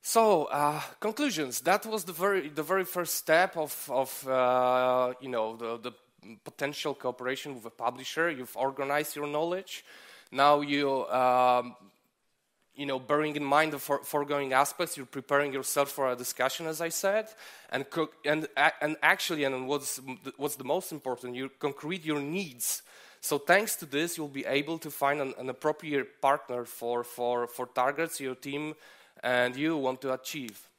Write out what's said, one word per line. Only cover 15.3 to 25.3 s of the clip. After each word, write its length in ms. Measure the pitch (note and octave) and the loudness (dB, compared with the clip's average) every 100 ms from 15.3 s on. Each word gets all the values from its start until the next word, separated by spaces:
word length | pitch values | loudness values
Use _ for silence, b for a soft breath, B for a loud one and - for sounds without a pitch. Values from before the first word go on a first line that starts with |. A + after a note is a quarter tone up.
| C#3+ D3 | 2 2
yourself 380 | C3+ C3 - C#3 | -2 -2 0 0
for 200 | - C3+ | 2 0
a 60 | B2 | 0
discussion, 500 | B2 - B2+ - E3 | -4 0 0 0 -6
as 140 | D#3 | -4
I 80 | E3 | -4
said, 400 | - G3 G#3 G#3+ - B B B | -2 0 0 -2 -12 B B B
and 180 | B2+ C#3 | -6 -4
co-, 220 | E3+ D#3 - | -4 -4 -4
and 240 | C#3+ D#3 D#3 - | 0 0 0 4
a-, 160 | D3+ - | 4 4
and 140 | D3+ D#3 | -4 2
actually, 400 | D3+ F#3 - D#3+ | 4 4 2 0
and 240 | C#3 C3 B2+ | 0 0 -2
what's, 320 | C#3+ C3 - C3 B2 C3+ - | -2 -4 -10 -10 -12 -12 -6
what's 200 | C#3+ D3 | -6 -4
the 80 | |
most 260 | B2+ D#3+ F#3 | -2 -2 -2
important, 460 | D3+ C3 B2 B2+ B2 | -8 -6 -6 -6 -8
you 120 | C3+ _ | -8 _
concrete 440 | D3 C#3 D3 F#3 | -6 -4 -8 -6
your 140 | D#3 D3+ | -2 -2
needs. 600 | C#3+ F3 F#3 B2 - - - B B B | -2 -4 -6 -6 -6 -6 -8 B B B
So 180 | - C#3+ | -2 -2
thanks 380 | - F#3+ G#3+ - | 4 4 4 -4
to 100 | D#3 | -4
this, 300 | C#3 E3 E3+ | -2 -2 -4
you'll 100 | D3 | -6
be 200 | C3+ A#2+ | -6 0
able 320 | C3+ D3+ E3 | 0 0 -6
to 120 | D#3+ | -8
find 300 | - C#3 D3 | -2 0 0
an, 140 | C3+ | -2